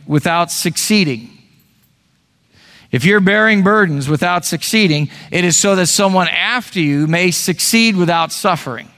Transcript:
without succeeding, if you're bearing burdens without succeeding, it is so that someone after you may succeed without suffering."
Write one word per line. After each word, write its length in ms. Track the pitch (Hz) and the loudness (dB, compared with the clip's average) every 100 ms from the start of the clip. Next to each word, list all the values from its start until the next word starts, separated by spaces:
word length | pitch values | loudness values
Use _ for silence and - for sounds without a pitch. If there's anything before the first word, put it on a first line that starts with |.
| - | -4
without 460 | 147 170 170 170 | -2 0 -2 -2
succeeding, 840 | - 175 - - 214 160 117 120 - _ _ _ _ _ _ _ _ _ _ _ _ _ - _ | -4 -4 -4 0 0 0 -4 -12 -20 _ _ _ _ _ _ _ _ _ _ _ _ _ -20 _
if 140 | 131 156 | -2 2
you're 120 | 208 | 4
bearing 440 | 190 208 220 208 | 4 2 2 2
burdens 480 | 190 214 185 143 135 | 2 2 2 0 -2
without 340 | 151 175 175 | -2 0 -2
succeeding, 640 | - 165 - 220 190 147 147 - - | -4 -6 -2 2 2 2 -2 -8 -6
it 120 | 175 | -2
is 140 | 175 165 | 2 2
so 180 | 202 190 | 2 2
that 100 | 170 | 0
someone 420 | - 196 185 170 | 0 2 2 0
after 520 | - 196 247 - 190 | -2 -2 -4 -6 -2
you 260 | 151 143 156 | 0 0 0
may 240 | 170 180 | 2 0
succeed 680 | 156 - 160 - 226 226 190 | 0 -4 -4 0 2 2 2
without 340 | 175 165 160 | 0 0 -2
suffering." 600 | - 202 160 135 120 - | -2 -2 -2 -6 -12 -16